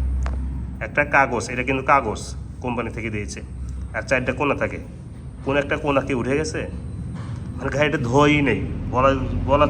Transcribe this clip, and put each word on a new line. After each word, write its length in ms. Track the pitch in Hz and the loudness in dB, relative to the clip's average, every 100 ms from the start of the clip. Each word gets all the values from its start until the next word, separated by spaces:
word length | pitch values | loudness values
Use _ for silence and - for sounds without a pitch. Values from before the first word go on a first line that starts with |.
| - - - - - - - - 110 | 0 0 -2 -2 -4 -6 -8 -8 -2
একটা 180 | - 143 143 | 0 4 4
কাগজ, 280 | 131 117 - | 4 2 -2
এটা 100 | 127 123 | -2 0
কিন্তু 140 | 135 135 | 0 4
কাগজ 300 | 139 113 92 - - - - | 4 4 -2 -6 -10 -10 -8
কোম্পানি 260 | 123 117 113 113 | -4 -4 -4 -6
থেকে 120 | 110 104 | -6 -6
দিয়েছে, 240 | 101 107 - - - - - | -6 -8 -10 -10 -8 -8 -6
আর 100 | 113 - | -6 0
চারটা 220 | 131 127 123 | 0 0 0
কোনা 160 | 143 123 | 0 2
থাকে। 180 | 107 90 - - - - - - 135 | -2 -4 -10 -12 -14 -12 -12 -6 0
কোন 100 | 143 | 0
একটা 120 | 143 147 | 2 0
কোনা 180 | 147 135 127 | 2 2 2
কি 60 | 131 | 0
উঠে 120 | 120 143 | 0 0
গেছে? 200 | 156 160 104 - - - - - - - - - | 0 -4 -6 -8 -8 -8 -8 -8 -8 -8 -8 -6
মানে 120 | 135 131 | -2 2
গাড়িটা 240 | 151 151 120 | 2 2 2
ধোয়ই 300 | 135 147 147 135 | 6 6 6 4
নেই, 100 | 101 - - - | 2 0 -4 -2
বলা, 160 | 120 135 135 127 - 131 | 4 4 4 0 0 4
বলা 160 | 143 | 4